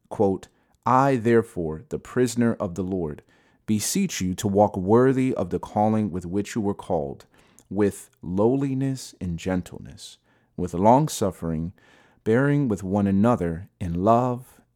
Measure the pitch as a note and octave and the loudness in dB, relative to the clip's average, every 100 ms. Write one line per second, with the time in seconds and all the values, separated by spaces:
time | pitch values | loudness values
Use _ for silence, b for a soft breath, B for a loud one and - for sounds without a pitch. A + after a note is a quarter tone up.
0 | - - G2+ F#2+ - _ _ _ - B2+ | -8 0 0 0 -6 _ _ _ 0 4
1 | C#3 C3 A2 A#2 A2 - D#2+ D#2 - D#2 | 4 2 4 4 2 -4 -6 -8 -10 -12
2 | - - B2 A#2 A#2 - G2 E2+ F#2 F#2+ | -6 -2 0 2 0 0 -4 -4 -4 -4
3 | E2 D2 - b b b - G#2+ - F#3+ | -4 -8 -16 b b b -2 -2 0 -2
4 | G3 - F#2 F#2 G#2 G2 G#2 G2+ F#2 A2+ | -2 -2 -4 -2 0 4 4 2 2 4
5 | C3 C3 C3 - F2+ F2+ - G#2+ G#2+ A2 | 4 2 0 -2 -4 -6 -4 0 2 2
6 | G#2+ F2 F2 G2 G2+ A#2+ G2+ G2 - F2+ | -2 -4 -6 -4 -4 -4 -4 -4 -2 -2
7 | C#2 - - b b b b F#2+ G2+ F#2+ | -4 -8 -18 b b b b 0 0 0
8 | - _ - F#2 A2 C#3 C#3 C3 C3+ C3 | -12 _ -6 2 2 2 0 -2 -4 -4
9 | - - F#2 E2 F#2 F#2 F2 - - - | -10 -10 -8 -6 -2 -4 -4 -12 -16 -18
10 | - - _ _ _ - F2 E2+ G#2 B2+ | -20 -20 _ _ _ -8 -6 2 4 4
11 | D3+ - G2+ - E2 D#2+ E2 - b b | 2 -2 -4 -4 -6 -6 -6 -10 b b
12 | b b - A#2 C#3 C#3+ C#3 G2 F#2+ G2+ | b b 0 2 4 2 0 -2 -2 0
13 | G2+ G2 A2 A2+ E2+ E2 G2 - F#2 E2+ | 2 4 4 2 0 -4 -8 -10 -6 0
14 | G2 A#2 B2+ B2 C3 _ _ | 4 4 2 -4 -10 _ _